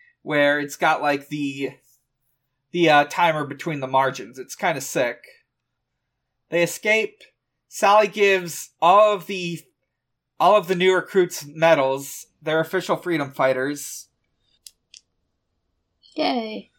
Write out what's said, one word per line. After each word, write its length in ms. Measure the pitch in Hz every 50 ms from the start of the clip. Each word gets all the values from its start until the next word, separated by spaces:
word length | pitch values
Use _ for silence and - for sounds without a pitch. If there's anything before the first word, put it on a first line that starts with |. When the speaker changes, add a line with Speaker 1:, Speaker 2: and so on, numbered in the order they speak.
| _ _ _ _
Speaker 1:
where 380 | - 151 151 147 143 143 147 147
it's 160 | 143 139 -
got, 260 | - 175 156 160 160
like, 280 | 147 147 143 139 - -
the, 420 | 151 147 143 139 135 139 135 135 - _ _ _ _ _ _ _ _ _ _ _ _ _ _ _ _ _ _ _
the, 180 | - 180 165 156
uh, 160 | 147 147 147
timer 400 | - - 180 175 165 156 151 143
between 340 | 131 139 - - 170 151 139
the 80 | 131
margins. 500 | 131 131 135 135 131 131 131 101 113 127
It's 180 | 131 123 - -
kinda 260 | - 202 175 151 135
sick. 420 | 139 - - 147 123 120 - - _ - - _ _ _ _ _ _ _ _ _ _ _ _ _ _ _ _ _ _ _ _ _ _ -
They 120 | 160 175 170
escape. 580 | 165 - - - 214 214 220 202 - _ _ - _ _ _ _ _ _ _ _ _
Sally 380 | - - 214 196 208 214 214
gives 640 | 185 - 220 202 196 190 185 175 165 - - - - _ -
all 320 | 160 170 190 208 214 208 208
of 140 | 180 156
the, 340 | - 202 180 175 170 170 156 - _ _ _ _ _ _ _ _ _ _ _ _ _ _ -
all 160 | 160 185 208
of 120 | 208 170
the 80 | 175 185
new 180 | 175 185 190 185
recruits 500 | 175 - - - 190 175 175 - - 147
medals. 840 | 143 160 156 160 165 160 143 135 135 135 139 139 - - - - _ _ _
They're 180 | 156 156 156 160
official 380 | 160 160 190 180 175 - 165
freedom 340 | 160 - 175 165 151 143 131
fighters. 760 | - - 131 135 127 131 131 143 147 143 - - - - - _ _ _ _ _ _ _ _ _ _ _ - - _ _ _ _ - - _ _ _ _ _ _ _ _ _ _ _ _ _ _ _ _ _ _ _ _ _ _ -
Speaker 2:
Yay. 560 | 302 302 277 262 240 220 220 214 202 - _ _